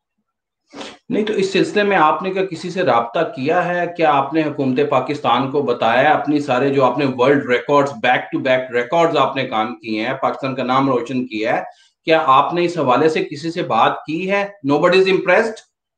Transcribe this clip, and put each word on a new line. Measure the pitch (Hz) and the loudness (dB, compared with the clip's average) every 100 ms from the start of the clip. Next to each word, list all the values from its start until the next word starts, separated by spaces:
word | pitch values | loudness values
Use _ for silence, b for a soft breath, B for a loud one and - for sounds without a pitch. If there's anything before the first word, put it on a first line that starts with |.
| _ _ _ _ _ _ _ B B B - | _ _ _ _ _ _ _ B B B -6
नहीं, | - 214 | -4 -2
तो | |
इस | 208 190 | -2 -2
सिलसिले | 180 160 208 | 0 0 0
में | 202 185 | 2 4
आपने | 156 165 190 | 2 2 -4
क्या | 190 190 | -4 -6
किसी | 165 180 | -6 -8
से | 185 | -4
राब्ता | 147 117 117 175 | 0 0 0 -2
किया | 160 - 131 180 | -4 -2 -2 0
है? | 170 175 170 | 0 -2 -4
क्या | 170 156 | 0 2
आपने | 139 139 160 | 2 0 -2
हुकूमत | 147 135 131 127 | -2 -2 -2 0
पाकिस्तान | 139 131 123 143 123 123 135 | 0 0 -2 -4 0 0 0
को | 143 | -2
बताया | 123 120 113 120 151 | -2 0 2 4 4
है? | 139 | 2
अपनी | - 147 | 0 -2
सारे | 143 123 139 | 0 0 2
जो | 135 | 2
आपने | 127 143 139 | 2 2 -2
world | 123 127 143 123 | 2 2 2 2
records, | 120 - 143 135 | -2 2 2 2
back | 113 123 131 - 151 | 0 0 0 0 -4
to | |
back | 127 127 127 | 0 0 0
records | 120 120 170 160 147 | -4 0 2 2 2
आपने | 131 139 | 0 0
काम | 127 110 110 | -4 -2 -4
किए | 120 117 107 117 | -6 -6 -4 -4
हैं, | 135 | -2
पाकिस्तान | 127 - 135 127 | -4 -2 -6 -4
का | |
नाम | 123 131 139 | 0 0 2
रोशन | 123 - 127 | 0 -2 -6
किया | 127 107 113 165 | -4 -4 -2 -2
है, | - B B _ - | -6 B B _ 2
क्या | 160 | 2
आपने | 135 135 143 170 | 4 4 4 0
इस | 170 165 | -2 0
हवाले | 131 127 160 | 0 4 2
से | 156 | 2
किसी | - 143 165 | -4 -6 -8
से | 151 | -6
बात | - 113 139 - - | -2 2 2 0 -6
की | 165 185 | -6 -2
है? | 202 202 - 139 | -2 -4 -6 -2
Nobody | 147 180 185 | 2 4 4
is | 190 | 4
impressed? | 180 175 190 226 - - _ _ | 2 2 2 2 -4 -18 _ _